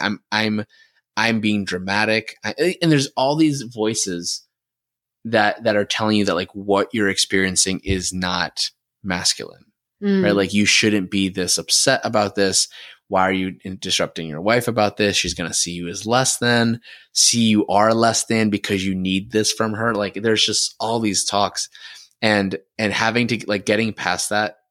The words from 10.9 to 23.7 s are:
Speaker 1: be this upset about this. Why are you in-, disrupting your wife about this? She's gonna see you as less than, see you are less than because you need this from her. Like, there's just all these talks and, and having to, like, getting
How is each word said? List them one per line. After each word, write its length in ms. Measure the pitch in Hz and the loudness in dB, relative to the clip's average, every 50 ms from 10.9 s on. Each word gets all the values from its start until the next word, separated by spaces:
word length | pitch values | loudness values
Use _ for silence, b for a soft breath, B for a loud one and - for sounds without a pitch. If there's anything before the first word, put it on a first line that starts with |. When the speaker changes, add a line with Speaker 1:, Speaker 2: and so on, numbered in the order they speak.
| 104 101 92 90 | 2 2 0 0
Speaker 1:
be 180 | 101 98 95 95 | 0 0 0 0
this 280 | 98 98 90 87 - | 0 -2 -2 -2 -2
upset 440 | 85 82 - - - - 135 131 - - | -2 -2 0 0 2 2 2 2 0 0
about 320 | 113 113 107 104 98 - | -2 0 0 0 0 0
this. 320 | 101 98 95 92 - - - B B B B B B B | 0 0 2 2 0 -2 -2 B B B B B B B
Why 140 | - 98 95 | -2 0 2
are 100 | 92 95 | 2 2
you 240 | 95 95 92 95 92 - - | 2 0 -2 -4 -6 -10 -12
in-, 140 | 98 95 - | -12 -12 -8
disrupting 480 | - 92 - - 85 76 - 85 82 | -6 -4 -2 -2 -2 -2 -4 -8 -10
your 140 | 80 73 78 | -8 -8 -4
wife 260 | 92 107 117 123 117 | 0 2 2 2 2
about 300 | - - 113 104 104 - | 0 0 0 0 0 0
this? 180 | - 107 101 92 | 0 0 0 2
She's 180 | - - 82 76 | 0 -2 -2 -4
gonna 200 | - 85 78 - | -6 -6 -4 -2
see 180 | - - 87 | -4 -4 -4
you 160 | 87 87 87 | -4 -6 -8
as 180 | 85 80 82 101 | -8 -8 -8 -4
less 340 | 110 117 127 135 - - - | 0 2 2 2 2 0 0
than, 420 | 120 120 120 120 117 117 117 117 B B B B B B B | 2 2 4 4 2 2 0 -4 B B B B B B B
see 300 | - - - - 117 113 | 2 2 2 4 4 4
you 200 | 110 107 104 - | 4 4 4 2
are 260 | - 95 101 107 113 113 | 2 4 4 4 4 4
less 320 | 117 117 113 107 - - | 4 4 2 2 0 -2
than 240 | - 113 110 110 104 | 0 0 2 2 2
because 360 | 101 98 - - 101 95 95 | 0 -2 -2 -2 -2 -2 -2
you 100 | 98 95 | -2 -2
need 360 | 92 92 95 95 95 104 113 | -2 -2 0 -2 -2 -2 -2
this 220 | - 107 107 - - | -2 0 0 0 0
from 200 | - 113 107 107 | -2 -2 -2 -2
her. 200 | 104 113 117 110 | -2 -2 -2 0
Like, 200 | 101 101 95 - | 0 -2 -4 -4
there's 300 | 101 107 113 110 107 - | -2 0 2 2 2 2
just 300 | 110 104 - - - - - | 0 0 -2 -2 -4 -4 -4
all 200 | 110 110 117 117 | -4 -2 -2 0
these 240 | 113 104 92 - - | 0 0 0 0 -2
talks 460 | - 101 101 101 90 - - - - B B B B B B B B B - | -2 0 0 0 0 -2 -4 -10 -10 B B B B B B B B B -2
and, 360 | 113 110 107 101 98 95 - - - _ _ | 0 2 2 2 2 0 -2 -6 -10 _ _
and 140 | - 110 101 | -4 -2 -2
having 360 | 98 - 113 113 110 120 120 | 0 0 0 0 2 0 0
to, 180 | 113 120 110 - | 0 -2 -4 -2
like, 180 | - 104 98 - | -4 -4 -4 0
getting 280 | - | 0